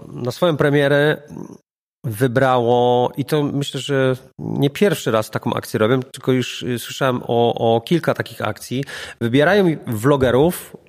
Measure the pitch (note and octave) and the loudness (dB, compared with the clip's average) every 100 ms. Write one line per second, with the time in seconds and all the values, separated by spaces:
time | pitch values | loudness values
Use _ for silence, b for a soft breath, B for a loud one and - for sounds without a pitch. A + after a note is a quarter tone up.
0 | - C#3 B2 - F3 D3+ D3 D3 C#3 C#3+ | -12 -8 -8 -2 0 2 2 2 4 2
1 | D3 - - - - - _ _ _ _ | 2 0 -8 -16 -16 -18 _ _ _ _
2 | B2+ G#2 C3 A#2+ C3 B2+ A#2 B2 B2 B2 | -8 -2 0 2 2 4 4 4 4 2
3 | B2 - C#3 D3+ C#3+ C#3+ C#3 C#3 B2 C#3 | 0 -2 -2 -2 0 -2 -4 -6 -4 0
4 | C3 B2+ - - G#2+ A2 C#3+ C#3 G3+ D#3 | 0 -2 -8 -10 -6 0 0 2 0 0
5 | - A2 A2 B2+ A#2+ A2 - A#2 G#2+ C3 | 0 0 0 -4 -4 -4 -4 0 2 2
6 | B2+ - - C3 A#2+ - F2+ A#2+ - - | -2 -6 0 0 -2 -6 -6 -6 -8 -2
7 | C3+ B2+ - A#2 A#2 - A#2 A#2 - E3+ | -2 -2 -2 2 2 2 2 0 2 0
8 | - A#2+ A2+ A#2 G#2+ G#2+ - B2 C#3+ B | 0 -2 -6 -6 -6 -6 -8 -8 -8 B
9 | B B A#2 C3 D3+ G#3 F#3 D3+ - A2 | B B 0 4 4 4 4 0 -4 0
10 | B2 C#3+ B2+ B2 D#3+ F3+ - - | 2 4 4 4 2 0 -10 -20